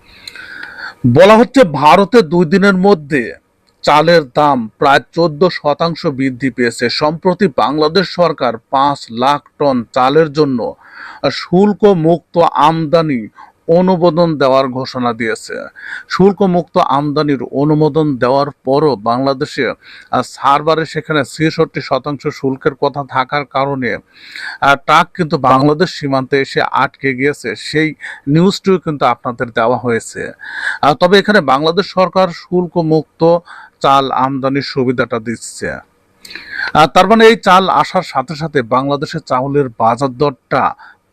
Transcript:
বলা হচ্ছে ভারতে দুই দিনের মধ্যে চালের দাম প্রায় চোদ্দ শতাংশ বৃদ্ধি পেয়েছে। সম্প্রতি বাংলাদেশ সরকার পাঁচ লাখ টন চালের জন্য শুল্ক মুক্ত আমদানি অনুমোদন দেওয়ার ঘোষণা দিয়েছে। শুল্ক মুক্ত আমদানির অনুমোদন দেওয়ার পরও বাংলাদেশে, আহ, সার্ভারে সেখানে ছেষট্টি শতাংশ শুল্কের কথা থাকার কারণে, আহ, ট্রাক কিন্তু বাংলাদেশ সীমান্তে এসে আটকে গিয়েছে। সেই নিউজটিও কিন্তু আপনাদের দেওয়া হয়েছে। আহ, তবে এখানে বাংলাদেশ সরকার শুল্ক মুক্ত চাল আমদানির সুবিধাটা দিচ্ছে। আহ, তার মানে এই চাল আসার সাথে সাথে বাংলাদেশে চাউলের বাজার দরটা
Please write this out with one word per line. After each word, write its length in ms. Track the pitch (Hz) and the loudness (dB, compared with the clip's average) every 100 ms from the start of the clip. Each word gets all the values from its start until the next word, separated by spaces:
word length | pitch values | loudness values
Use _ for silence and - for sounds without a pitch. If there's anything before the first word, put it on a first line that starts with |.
| _ - - - - - - - - - 123 | _ -20 -20 -20 -20 -18 -18 -16 -18 -2 2
বলা 300 | 127 190 220 | 6 8 8
হচ্ছে 280 | 240 269 | 6 4
ভারতে 580 | 190 139 147 180 196 240 | 2 4 4 4 6 4
দুই 220 | 160 175 170 | 4 0 2
দিনের 300 | 190 202 185 | 2 2 4
মধ্যে 560 | 196 190 143 147 107 60 _ _ _ _ | 2 2 0 -4 -4 -12 _ _ _ _
চালের 400 | - 151 160 170 135 | 2 4 4 2 2
দাম 360 | - 147 135 110 _ | 0 2 2 -4 _
প্রায় 220 | 147 143 - | 2 2 0
চোদ্দ 360 | - 170 147 180 | -2 -2 0 -2
শতাংশ 540 | - 151 143 170 156 165 | 0 -4 -2 -4 -4 -6
বৃদ্ধি 440 | 127 135 123 135 | -4 -6 -4 -6
পেয়েছে। 380 | 120 120 - 120 | -2 -4 -2 -4
সম্প্রতি 560 | - 151 160 185 175 190 | -2 -2 0 -2 0 -2
বাংলাদেশ 640 | - 113 151 156 170 175 | 0 0 0 0 0 -2
সরকার 460 | - 170 147 127 113 _ | 0 -2 0 -4 -4 _
পাঁচ 360 | 135 143 139 - | 0 0 -2 -8
লাখ 320 | 117 131 143 - _ | -2 0 -2 -6 _
টন 260 | 143 127 110 | 0 0 -2
চালের 400 | 131 127 151 160 | 0 2 2 0
জন্য 420 | 147 147 123 104 - - - - - 143 | 0 0 0 -6 -10 -20 -20 -20 -6 -6
শুল্ক 520 | - - 175 208 202 | -6 -2 2 2 4
মুক্ত 540 | 208 185 160 170 _ 175 | 2 4 2 0 _ 0
আমদানি 920 | 165 - 147 165 156 165 156 127 104 - - _ - | 0 2 2 2 0 0 0 -4 -6 -16 -20 _ 0
অনুমোদন 720 | 170 185 180 175 160 170 147 | 2 2 2 2 2 0 2
দেওয়ার 300 | 135 135 135 | 2 2 0
ঘোষণা 440 | 127 131 131 123 | -6 -8 -4 -4
দিয়েছে। 420 | 113 113 107 - 57 - - - - - | -2 -6 -6 -10 -14 -14 -18 -16 -16 -10
শুল্ক 340 | - 190 202 | 2 2 4
মুক্ত 360 | 196 175 165 180 | 0 0 -2 -2
আমদানির 640 | - 135 147 143 151 135 123 | 0 0 -2 -2 -2 -2 -4
অনুমোদন 640 | 127 147 151 151 147 151 127 | -2 0 2 2 0 -2 0
দেওয়ার 300 | 123 139 143 - | 0 0 -2 -6
পরও 320 | 131 139 156 113 | -2 0 2 0
বাংলাদেশে, 720 | 113 120 135 135 113 - 110 | -2 -2 -2 -2 -6 -4 -4
আহ, 520 | - - - - 123 | -6 -16 -20 -4 -4
সার্ভারে 640 | 120 - 131 143 151 160 156 | -4 -4 0 0 0 -2 -2
সেখানে 380 | 156 - 151 | -8 -4 -4
ছেষট্টি 560 | 127 - 160 - 156 156 | -4 -2 -2 0 -2 -4
শতাংশ 420 | - 131 147 143 151 | -4 -4 -4 -8 -8
শুল্কের 480 | - 135 135 151 | -4 -4 -2 -4
কথা 300 | 135 143 143 131 | -2 -4 -4 -6
থাকার 340 | 131 127 147 | -6 -4 -6
কারণে, 500 | 139 135 139 139 120 | -4 -4 -4 -4 -4
আহ, 800 | 95 _ _ - - - - 139 | -6 _ _ -20 -16 -14 -2 0
ট্রাক 340 | 139 - 156 175 | 2 2 0 0
কিন্তু 240 | - 156 156 | -4 -4 0
বাংলাদেশ 520 | 127 131 147 151 175 | 2 2 2 0 -2
সীমান্তে 500 | - 143 135 131 139 | -4 -4 -4 -2 -2
এসে 220 | 135 156 | -2 -4
আটকে 520 | - - 135 - 135 | -2 -2 -2 -4 -6
গিয়েছে। 420 | 127 139 139 117 107 | -2 -4 -4 -8 -10
সেই 380 | - 151 156 143 - - - | -4 -2 -2 -6 -16 -12 0
নিউজটিও 500 | 156 185 - 196 185 | 2 2 0 -2 -2
কিন্তু 280 | 165 143 135 | -2 -2 -2
আপনাদের 440 | 120 135 120 123 | -2 -6 -8 -6
দেওয়া 280 | 117 117 123 | -2 0 0
হয়েছে। 540 | 123 113 - 95 82 - - - - - | -2 -4 -6 -12 -12 -14 -16 -10 -8 -2
আহ, 120 | 139 | 0
তবে 240 | 151 180 202 | 2 4 4
এখানে 220 | 190 208 | 4 0
বাংলাদেশ 460 | 135 135 160 170 185 | 2 0 0 -2 -4
সরকার 420 | 185 185 185 185 | -2 0 0 -2
শুল্ক 480 | 165 - 180 175 180 | -4 -4 -4 -2 -2
মুক্ত 640 | 160 156 - _ 165 170 - - - _ | 0 0 -2 _ 2 2 -4 -20 -20 _
চাল 320 | 147 139 135 | 2 2 2
আমদানির 500 | - 131 139 135 139 | -2 -2 -2 -2 -4
সুবিধাটা 560 | 131 143 127 127 117 117 | -4 -2 -2 -2 -4 -4
দিচ্ছে। 520 | 113 113 - - 82 | -6 -10 -12 -10 -10
আহ, 1160 | 64 _ _ _ _ - - - - - 147 156 | -10 _ _ _ _ -20 -20 -14 -10 -2 0 2
তার 200 | 180 190 | 4 4
মানে 200 | 220 226 | 6 6
এই 100 | 226 | 4
চাল 320 | 202 185 185 | 4 2 2
আসার 340 | 139 151 190 | 0 0 -4
সাথে 320 | 165 139 127 | -4 -6 -6
সাথে 280 | 147 160 147 | -8 -4 -4
বাংলাদেশে 560 | 113 127 139 143 151 160 - | 0 -2 0 -4 -4 -10 -4
চাউলের 420 | 127 139 139 135 | -4 0 -2 -2
বাজার 400 | 117 117 120 135 | 0 0 0 -4
দরটা 640 | 123 143 131 _ 135 - - - _ _ | -2 -4 -4 _ -2 -2 -4 -20 _ _